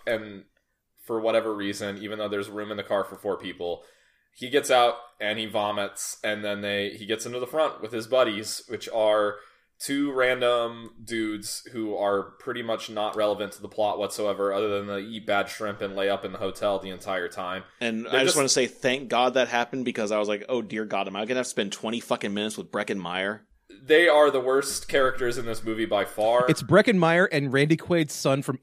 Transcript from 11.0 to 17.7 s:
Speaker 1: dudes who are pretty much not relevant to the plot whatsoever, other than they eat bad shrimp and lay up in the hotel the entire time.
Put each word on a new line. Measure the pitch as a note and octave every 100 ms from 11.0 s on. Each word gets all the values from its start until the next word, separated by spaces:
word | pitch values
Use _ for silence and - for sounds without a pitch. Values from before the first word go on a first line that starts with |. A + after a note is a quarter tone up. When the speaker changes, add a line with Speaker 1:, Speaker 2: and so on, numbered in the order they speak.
Speaker 1:
dudes | A2 A2+ A2 G#2+ G2 - -
who | A#2+ G#2+
are | F#2+ G2+ G2+ F#2+ -
pretty | - A#2+
much | A#2 A2 -
not | G#2+ G#2+
relevant | G#2 G#2 G2+ G2+
to | -
the | G2
plot | - G#2 F#2
whatsoever, | G2+ - G#2 G2 G2+
other | G2 G#2+
than | G2+ G2+
they | G2+
eat | G#2 A2+ G2+
bad | G2+ G2
shrimp | - G#2+ G2
and | G2+
lay | G2 G2
up | G2
in | G2
the | F#2
hotel | F#2+ F#2+ G#2 G2
the | F#2+
entire | F2+ G2+ F#2+ F2
time. | - F2+ F#2+ -